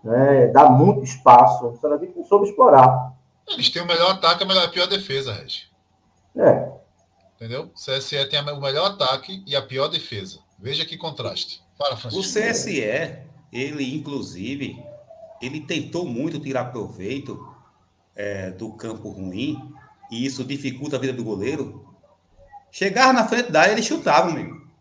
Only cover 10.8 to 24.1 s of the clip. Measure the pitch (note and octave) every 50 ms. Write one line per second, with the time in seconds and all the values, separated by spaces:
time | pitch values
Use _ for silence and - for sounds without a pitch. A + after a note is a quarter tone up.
10.8 | E3 - D#3+ - E3 D#3+ C#3+ - A#2 G2+ - - - - - - _ _ _ _
11.8 | C#3+ C#3+ B2+ A2 - A#2+ G#2+ F#3+ F#3+ - - G#3+ A3 A#3 A#3 A#3 - A3+ F#3 C#3
12.8 | A2+ G#2 A#2 D3 E3 - - - - - _ _ _ _ - A#2+ C3 D3 D3+ D3
13.8 | C#3 B2+ C3+ C3+ B2 C#3 C#3+ C3 G2 F2+ - F2 G2 A#2+ C#3 C#3+ C3+ G2+ - -
14.8 | - - - - - _ - - - - - - - B2+ D3 D#3 - - E3+ D3
15.8 | - - - E3+ F3+ D3+ A#2+ A#2 C#3+ E3 D#3+ D3 C3+ C3 C3 B2+ A#2+ - - A#2+
16.8 | - - - F2 F#2 G2+ B2+ C#3 C3+ - G#2 - - - - _ _ _ _ _
17.8 | _ _ _ _ _ _ _ - G#2 G#2 G2+ G2 F#2+ F#2+ F#2 F#2 A2 A2 A2 -
18.8 | - A2+ - - - G#2 F#2 F#2+ F#2+ F#2 F2+ G#2 B2+ D3+ - - - - - -
19.8 | _ _ _ _ _ - A2+ A2+ B2+ C#3 C3+ - B2+ B2+ C#3+ C3+ - C3+ B2 B2+
20.8 | C#3+ D3+ C#3+ B2+ B2 C3 B2 A#2+ A2+ A2 G#2+ F#2+ G2 A#2+ D3+ D3 C3 - - -
21.8 | - - _ _ _ _ _ _ _ _ _ _ - _ - - _ _ _ -
22.8 | G3 G3 F#3 A#3 C4+ C4 B3+ A#3+ A3 - A#3+ A#3+ A#3+ - D#3+ D#3 E3 G3 G#3+ A#3
23.8 | - - D4+ - - F3